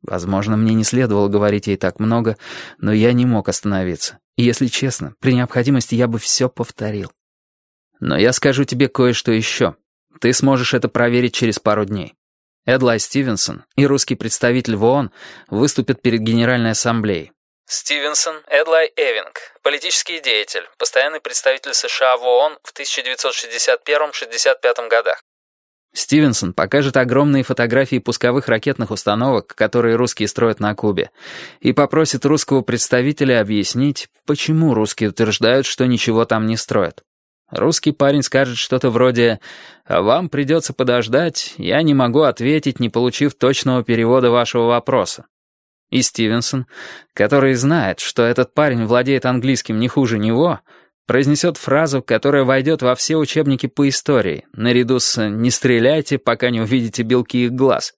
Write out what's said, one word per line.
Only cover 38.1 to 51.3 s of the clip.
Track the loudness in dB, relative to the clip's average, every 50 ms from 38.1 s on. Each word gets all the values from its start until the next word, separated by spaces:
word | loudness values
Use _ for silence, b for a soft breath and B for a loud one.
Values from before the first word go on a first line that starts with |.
| 2 2 0
скажет | 0 0 0 0 0 -2 -6
что-то | -4 -2 -2 0 0 0
вроде | 2 4 2 2 4 4 2 2 2 -2 B B B B B B B B B -2
«Вам | 0 0 2 2 2 2 0 -2
придётся | -4 -4 -2 0 0 0 0 -4 -4
подождать, | -2 0 0 2 0 0 0 0 0 0 0 -4 -6 -10 -10 -10 -8
я | -4 -2 0 2 2
не | 2 2
могу | 2 2 2 2 2
ответить, | 2 2 2 0 -2 0 0 0 0 -2 -4 -2
не | -4 -2
получив | 0 0 0 0 0 0 -2 -2 0
точного | _ 0 0 0 2 0 0 0 0 0
перевода | 0 0 0 2 4 4 4 4 4
вашего | 4 4 2 0 0 0 2
вопроса». | 2 2 0 0 0 0 0 0 -2 -4 -12 -14 _ _ _ _ _ _ _ _ _ _ _ _ _
И | -2 0
Стивенсон, | 0 0 -2 -2 -2 0 0 0 -2 -2 -4 -6 -6 B B B B B B B B B _
который | 0 0 2 4 4 4 4 2
знает, | 2 2 2 2 2 0 -2 -4 -4
что | -8 -8 0 0 2
этот | 2 2 0 0 0 _
парень | 0 0 0 0 0 0
владеет | 2 2 2 2 2 0 0 0 0
английским | -2 0 0 0 -2 -2 -2 -4 -2 -2
не | -2 0
хуже | 0 0 0 0 0 0
него, | 0 0 2 2 2 0 0 -4 b b b b b b b b _
произнесёт | 0 0 2 2 2